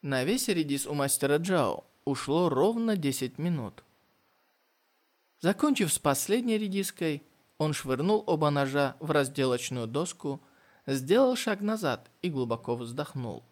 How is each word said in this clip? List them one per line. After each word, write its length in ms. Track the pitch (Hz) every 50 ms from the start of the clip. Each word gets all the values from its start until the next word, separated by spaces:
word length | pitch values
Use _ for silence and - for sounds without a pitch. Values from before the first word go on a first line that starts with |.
На 220 | - 143 139 131 127
весь 240 | 156 220 262 -
редис 380 | - 196 170 156 143 139 139 -
у 60 | - 147
мастера 440 | 147 139 139 - - - 135 143
Джао 460 | 151 170 190 190 170 131 98 69 - - _ _ _ _
ушло 440 | - 139 127 - - 143 165 180 170
ровно 460 | - 120 151 208 233 233 226 226 214
десять 420 | 185 151 139 131 - 135 123 -
минут. 460 | - 151 175 175 147 117 98 - - _ _ _ _ _ _ _ _ _ _ _ _ _ _ _ _ _ _ _ _ _ _ _ _ _ _ _ _ _ _ _ _
Закончив 500 | - 170 202 - - 302 277 - 208 156
с 80 | - -
последней 580 | - 151 139 - - - 202 247 240 240 220
редиской, 680 | 214 214 202 185 196 190 - - - 175 160 147 143 - _ _ _ _ _ _
он 160 | _ 156 156 143
швырнул 500 | - - 135 131 123 147 190 214 214 208
оба 220 | - 175 151 156 147
ножа 460 | 143 143 139 135 131 143 143 135 127 -
в 120 | - 156
разделочную 760 | 151 147 139 135 147 - 135 131 123 123 - - 127 127 117
доску, 540 | 113 117 139 170 180 - _ - 151 139 - _ _ _ _ _ _ _ _ _
сделал 500 | - 139 135 127 135 190 247 269 254 254
шаг 260 | 240 - 233 208 202
назад 480 | 202 208 220 220 208 147 120 - - - _ _
и 80 | - 180
глубоко 460 | 156 135 127 117 113 113 - - 120
вздохнул. 680 | 117 123 117 120 135 147 - - 135 123 113 95 58 - _